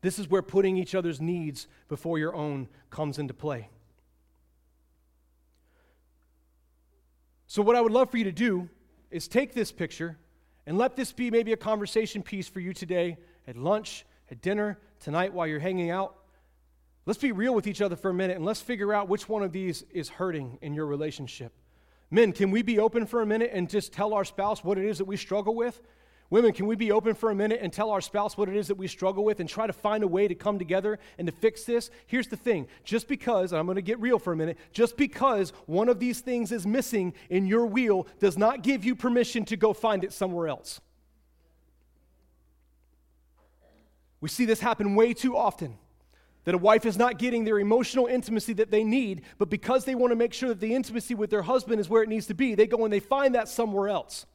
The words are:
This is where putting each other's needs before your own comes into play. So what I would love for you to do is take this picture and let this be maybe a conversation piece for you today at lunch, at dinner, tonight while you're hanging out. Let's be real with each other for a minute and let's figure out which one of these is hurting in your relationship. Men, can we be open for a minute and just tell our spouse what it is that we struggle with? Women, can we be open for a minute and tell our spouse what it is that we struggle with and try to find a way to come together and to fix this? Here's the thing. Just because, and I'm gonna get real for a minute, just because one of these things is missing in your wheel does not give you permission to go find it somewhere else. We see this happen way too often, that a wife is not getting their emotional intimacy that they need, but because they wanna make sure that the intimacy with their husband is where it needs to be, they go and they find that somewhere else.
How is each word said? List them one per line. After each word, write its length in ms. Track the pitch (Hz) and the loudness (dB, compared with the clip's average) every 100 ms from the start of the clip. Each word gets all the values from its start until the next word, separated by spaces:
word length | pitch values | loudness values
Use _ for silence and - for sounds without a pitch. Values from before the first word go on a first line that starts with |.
This 180 | 180 185 | -4 -4
is 100 | 180 | 0
where 120 | 190 | 0
putting 340 | 185 190 196 190 | 2 2 2 2
each 180 | 185 | 0
other's 260 | 190 170 147 | -2 -2 -4
needs 460 | 160 175 156 135 - _ _ | -4 -2 -4 -8 -16 _ _
before 280 | 147 165 165 | -8 -4 -2
your 140 | 156 | -2
own 360 | 170 151 139 123 - _ | -4 -4 -6 -8 -14 _
comes 280 | - 151 143 | -6 -6 -4
into 160 | 143 | -8
play. 360 | 120 151 131 104 _ _ _ _ _ _ _ _ _ _ _ _ _ _ _ _ _ _ _ _ _ _ _ _ _ _ _ _ _ _ _ _ _ _ _ _ _ _ | -6 -8 -8 -10 _ _ _ _ _ _ _ _ _ _ _ _ _ _ _ _ _ _ _ _ _ _ _ _ _ _ _ _ _ _ _ _ _ _ _ _ _ _
So 120 | - | 0
what 140 | 208 | 4
I 60 | 240 | 6
would 120 | 226 | 6
love 160 | 226 254 | 4 2
for 100 | 240 | 2
you 60 | |
to 80 | 208 | -2
do 360 | 160 240 185 175 _ _ _ _ | 0 0 0 -4 _ _ _ _
is 160 | 170 - | -12 -2
take 260 | 233 277 | 0 0
this 200 | 240 214 | -4 -6
picture 440 | - 165 - 170 156 _ _ _ _ | -4 -8 -6 -10 -10 _ _ _ _
and 140 | - 175 | -6 0
let 160 | 254 | 0
this 180 | 254 262 | -2 -8
be 160 | - 247 | -4 0
maybe 200 | 226 220 | 2 2
a 40 | 220 | -2
conversation 640 | 208 220 208 220 220 208 | 0 -2 0 -2 -2 -4
piece 240 | - 202 185 | -8 -8 -8
for 140 | 190 | -8
you 120 | 175 | -8
today 460 | 175 170 180 175 165 - _ - | -8 -4 -2 -2 -4 -16 _ -18
at 80 | 120 | -6
lunch, 500 | 139 208 214 - - _ _ | -2 -2 -2 -16 -18 _ _
at 100 | 123 | -8
dinner, 380 | 180 208 208 202 _ _ | -4 -2 -2 -6 _ _
tonight 340 | - 151 185 | -6 -2 -2
while 140 | 180 160 | -2 -4
you're 100 | 151 | -2
hanging 320 | 170 185 170 | -2 -2 -2
out. 280 | 175 190 - _ _ _ _ _ _ _ _ - | -2 -6 -8 _ _ _ _ _ _ _ _ -6
Let's 120 | 240 | -2
be 140 | 277 | 0
real 220 | 196 233 | 0 2
with 120 | 240 202 | 2 0
each 160 | 196 | -2
other 140 | 202 175 | -2 -2
for 120 | 190 | -2
a 60 | |
minute 220 | 180 190 180 | 0 -2 -2
and 100 | 165 | -2
let's 160 | 214 | -4
figure 320 | - 240 202 | -6 -4 0
out 160 | 208 202 | 0 0
which 180 | 208 - | -2 -2
one 140 | 214 | -4
of 100 | 196 | -2
these 320 | 170 185 160 - | -4 -6 -6 -8
is 160 | 180 156 | -10 -10
hurting 500 | - 185 160 131 127 | -6 -4 -4 -8 -12
in 100 | 160 | -8
your 140 | 147 151 | -6 -4
relationship. 680 | 143 156 - 131 - 117 _ _ _ _ _ _ | -4 -6 -8 -12 -12 -16 _ _ _ _ _ _
Men, 220 | 185 226 | 4 4
can 180 | - 196 | 4 2
we 120 | 202 | 2
be 160 | 226 220 | 2 2
open 260 | 220 233 | 4 2
for 160 | 214 240 | 0 0
a 60 | 214 | 0
minute 240 | 214 233 | 0 0
and 160 | 196 175 | -2 -2
just 240 | 208 - | -2 -4
tell 220 | - 208 | -4 -2
our 100 | 208 | 0
spouse 400 | 190 - 202 214 | -2 -2 -2 -2
what 140 | 170 196 | -2 0
it 80 | 202 | 0
is 100 | 175 | -2
that 80 | |
we 140 | 190 196 | -4 -6
struggle 360 | - 196 202 | -4 -2 -2
with? 280 | 226 240 - - _ _ _ _ | -2 -2 -6 -20 _ _ _ _
Women, 240 | 196 233 | 6 6
can 120 | 185 202 | 4 -2
we 100 | 220 | 0
be 140 | 220 | 2
open 240 | 208 220 | 2 2
for 160 | 208 226 | 0 0
a 40 | |
minute 260 | 202 208 226 | 2 0 0
and 100 | 180 | -2
tell 200 | - 220 | -4 -2
our 100 | 202 | -2
spouse 380 | - 208 208 - | -2 -2 -2 -2
what 100 | 202 | -2
it 80 | 202 | -2
is 120 | 165 | -2
that 80 | 196 | -4
we 120 | 185 | -6
struggle 340 | - 190 190 | -2 -2 0
with 160 | 214 208 | 0 0
and 100 | 165 | -4
try 180 | - 220 | -4 -4
to 60 | |
find 280 | - 208 214 | -2 -2 0
a 60 | 208 | 0
way 180 | 175 208 | 2 2
to 80 | |
come 240 | 175 208 208 | 0 -2 -2
together 400 | 175 185 202 214 - - | 0 -2 0 -6 -10 -8
and 80 | 170 | -6
to 60 | |
fix 320 | 156 220 220 | 0 0 0
this? 260 | - 233 233 - _ | -2 -2 -2 -18 _
Here's 220 | 247 247 | -4 -2
the 100 | 214 | -4
thing. 300 | 240 196 131 - | 0 0 -2 -14
Just 220 | - 226 - | -4 -2 -2
because, 460 | 277 - 220 180 | -6 0 0 2
and 80 | 170 | 0
I'm 60 | 170 | -2
gonna 160 | 185 | -2
get 180 | 180 233 | -2 -2
real 180 | 226 233 | 2 2
for 140 | - | 2
a 40 | 160 | -2
minute, 200 | 160 - - | -2 -6 -12
just 240 | - 233 - | 0 0 2
because 540 | 277 - 269 220 185 - - | -2 2 2 2 0 -6 -4
one 240 | 165 226 | 0 2
of 100 | 220 | 2
these 200 | 247 233 | 0 -4
things 320 | - 247 214 | -4 -4 -2
is 140 | 226 185 | -2 0
missing 460 | 233 - 226 180 - - | 0 0 0 -2 -4 -2
in 180 | 180 190 | 0 2
your 200 | 220 233 | 2 2
wheel 400 | 208 240 190 - - | 2 2 2 0 2
does 200 | 196 170 | 2 4
not 240 | 214 262 | 2 4
give 200 | 208 269 | 0 0
you 140 | 202 254 | 0 0
permission 480 | 247 240 233 240 | 2 2 2 0
to 140 | 208 214 | -4 2
go 160 | 220 | 2
find 300 | 202 226 202 | 2 0 0
it 100 | 190 | -2
somewhere 340 | - 190 175 165 | -4 -4 -2 -4
else. 320 | 131 - - _ _ _ _ _ _ _ _ _ _ _ _ _ _ _ _ _ _ _ _ _ _ _ _ _ _ _ _ _ _ _ _ _ _ | -4 -10 -16 _ _ _ _ _ _ _ _ _ _ _ _ _ _ _ _ _ _ _ _ _ _ _ _ _ _ _ _ _ _ _ _ _ _
We 80 | 156 | -8
see 160 | - 240 | 0 2
this 140 | 220 | 2
happen 340 | 247 226 202 | 2 0 2
way 180 | 202 226 | 4 4
too 240 | 233 262 240 | 4 0 2
often, 400 | 214 - 151 107 _ _ _ _ _ _ | 0 -2 -10 -12 _ _ _ _ _ _
that 100 | - | -2
a 40 | 180 | 2
wife 260 | 190 220 | 6 6
is 140 | 226 196 | 4 2
not 200 | 240 220 | 2 2
getting 260 | 247 233 | 0 0
their 140 | 220 208 | 2 2
emotional 480 | 202 233 247 262 240 | 4 2 2 2 2
intimacy 460 | 254 220 220 - | 0 0 -4 -2
that 160 | 208 220 | -2 2
they 140 | 214 | 2
need, 380 | 220 247 233 185 - - | 2 2 0 -4 -10 -4
but 100 | 190 | -2
because 360 | 196 - 254 | -2 2 0
they 100 | 254 | 2
wanna 220 | 254 247 233 | 2 2 4
make 160 | 233 | 2
sure 160 | - 254 | 0 -4
that 120 | 214 | -2
the 140 | 220 | 0
intimacy 400 | 247 - 226 - | 0 0 -6 -4
with 160 | 233 208 | -4 0
their 120 | 208 | 0
husband 380 | 170 262 208 220 | 2 0 2 -2
is 80 | 175 | 2
where 140 | 226 | 2
it 60 | 220 | 4
needs 180 | 220 202 | -2 -4
to 80 | |
be, 200 | 165 269 | -2 0
they 120 | 202 220 | 4 4
go 180 | 233 | 4
and 80 | 226 | 2
they 80 | 208 | 0
find 340 | 202 277 277 | 0 2 4
that 140 | 247 220 | 2 -2
somewhere 400 | - 226 196 202 | -2 -2 0 0
else. 380 | 190 - - - | -2 -4 -14 -16